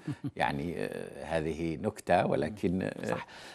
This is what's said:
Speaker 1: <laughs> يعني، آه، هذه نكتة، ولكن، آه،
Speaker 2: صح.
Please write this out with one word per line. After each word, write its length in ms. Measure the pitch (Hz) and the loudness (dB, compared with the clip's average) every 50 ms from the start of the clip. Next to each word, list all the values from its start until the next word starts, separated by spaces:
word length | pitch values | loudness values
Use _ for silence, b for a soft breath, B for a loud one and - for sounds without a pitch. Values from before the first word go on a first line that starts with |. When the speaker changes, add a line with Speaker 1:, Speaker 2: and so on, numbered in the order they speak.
| - 156 - | -2 -4 -6
Speaker 1:
<laughs> 220 | - - 139 - | -4 -6 -6 -2
يعني، 380 | - 73 62 73 69 76 85 82 | 0 0 0 0 -2 -2 -4 -2
آه، 460 | - 52 50 50 50 50 50 - - 69 | -2 -4 -4 -4 -6 -8 -8 -10 -10 -4
هذه 520 | 73 82 82 76 80 78 76 85 82 80 | 0 0 2 2 0 0 0 0 -2 -2
نكتة، 500 | 73 92 107 - - - - 87 92 113 | 0 -2 -2 -2 -2 2 6 6 6 6
ولكن، 560 | - 147 131 143 - 107 107 - 92 87 92 | 6 4 2 2 0 0 0 0 2 2 2
آه، 280 | 101 - - - - - | 0 0 -2 -2 -2 -2
Speaker 2:
صح. 160 | - - - B B B B B | -2 -2 -4 B B B B B